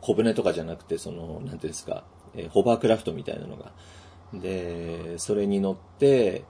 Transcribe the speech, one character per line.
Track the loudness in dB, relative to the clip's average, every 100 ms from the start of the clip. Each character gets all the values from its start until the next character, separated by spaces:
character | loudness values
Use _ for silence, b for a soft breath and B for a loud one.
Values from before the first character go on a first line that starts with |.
小 | 0
舟 | 2 4
と | 2
か | 0
じ | 0
ゃ |
な | -4 -8
く | -6
て、 | -6
そ | -6
の、 | -10 -10 -10
な |
ん |
て | -10
い |
う | -8
ん |
で | -10
す | -10
か、 | -10 -10 -12 -20 -16
え | -12 0
ー、 |
ホ | 4
バ | 4
ー | 4
ク | 4
ラ | 2
フ |
ト | 0
み | -6
た | -6
い | -8
な | -10
の | -14
が。 | -16 B B B B B -16
で、 | -10 -6 -4 -6 -6 -8 -8 -8 -6
そ | 0
れ | 2 2
に | 2
乗 | 2
っ | -2 -8 2
て、 | 6 6 4 0